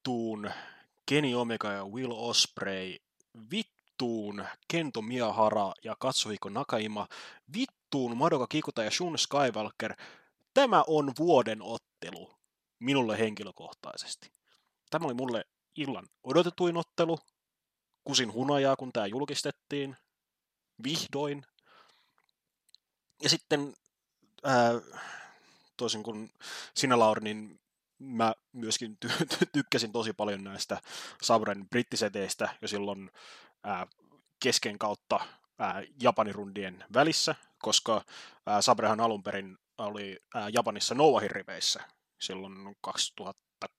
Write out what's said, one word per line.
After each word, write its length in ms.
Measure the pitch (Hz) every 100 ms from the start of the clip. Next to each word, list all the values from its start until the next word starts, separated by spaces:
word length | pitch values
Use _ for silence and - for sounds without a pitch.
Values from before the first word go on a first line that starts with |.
Vittuun 500 | - 123 113 107 104 - - - _ _ -
Kenny 280 | 143 147
Omega 380 | 120 120 110 107
ja 120 | 101
Will 280 | 98 110 127
Ospreay, 840 | 113 117 113 - - 98 95 95 - _ _ _ 113 110
vittuun 920 | 185 220 _ _ _ 123 113 104 101 90 - _
Kento 340 | 165 156 117
Miyahara 720 | 110 123 117 101 107 107 98 90
ja 120 | - -
Katsuhiko 500 | 131 127 107 101 98
Nakaima, 600 | 104 139 117 107 107 101 - - - _
vittuun 640 | 165 262 _ _ 143 123 117
Madoka 300 | 156 156 120
Kikuta 380 | 151 156 -
ja 60 | 107
Shun 280 | - 180 156
Skywalker. 760 | - 139 135 107 104 - 110 - - - _ _ _
Tämä 300 | - 269 190 151
on 260 | 156 143 123
vuoden 440 | 165 127 - 107
ottelu 680 | 107 113 _ _ - 87 - _ _ _ _ _
minulle 400 | 120 139 117 104
henkilökohtaisesti. 1120 | 110 107 104 - 82 - - - - - - _ _ _ _ _ _
Tämä 140 | 156
oli 100 | 165
mulle 300 | 120 131 117 - _ _ -
illan 300 | 143 107 90 _
odotetuin 540 | 131 143 175 - 175 170
ottelu. 420 | 165 - 165 160 _ _ _ _ _ _ _ _
Kusin 280 | - 135 120
hunajaa, 440 | 107 135 143 135 135
kun 160 | 131
tää 140 | 123 101
julkistettiin. 920 | 113 143 147 147 - _ 143 139 131 _ _ _ _ _ _ _ _
Vihdoin. 600 | 131 156 - 139 147 143 139 _ _ - _ _ _ _ _ _ _ _ _ - _ _ _ _
Ja 60 | 151
sitten, 460 | 165 _ 147 143 113 _ _ _ _ _ -
ää, 260 | 139 127 117 117 - - - - - - _ _ _ -
toisin 260 | 120 110
kuin 280 | 107 107 110 _ - - -
sinä, 240 | - 135 120
Lauri, 220 | 110 107
niin 400 | 107 107 107 - _ _ _ _
mä 340 | 135 117 113 113 _
myöskin 460 | 127 110 107 117 107
ty-, 200 | 117 - 156
<laughs> 60 |
ty-, 140 | - 180
tykkäsin 400 | 147 135 127 110
tosi 200 | 117 110
paljon 320 | 104 104 98
näistä 360 | 98 98 - 98 - - - -
Sabren 460 | - 113 107 98 98
brittiseteistä 800 | 120 120 110 107 101 95 - 107 -
jo 60 | 107
silloin, 420 | 104 101 98 95 - - - - _
ää, 220 | 104 95 92 _ _ _ _ _
kesken 380 | 127 - 120 104
kautta, 420 | 104 101 _ 104 - - _ _
ää, 240 | 107 92 101 -
Japanin 320 | 123 117 107
rundien 500 | 98 101 98 95 92 -
välissä, 400 | 117 147 - - 151 _ _
koska, 440 | - 107 - 107 - - - - -
ää, 160 | 104
Sabrehan 380 | 101 113 110 107
alun 220 | 117 107
perin 360 | 95 98 98 92 _ -
oli, 400 | 107 107 101 95 _
ää, 140 | 120 104
Japanissa 420 | 117 113 208 -
Noahin 360 | 240 156 117 101
riveissä 500 | - 92 90 - - - _ _ _
silloin 560 | - 92 95 95 98 -
kaksituhatta 840 | - - - - 90 - _ _ -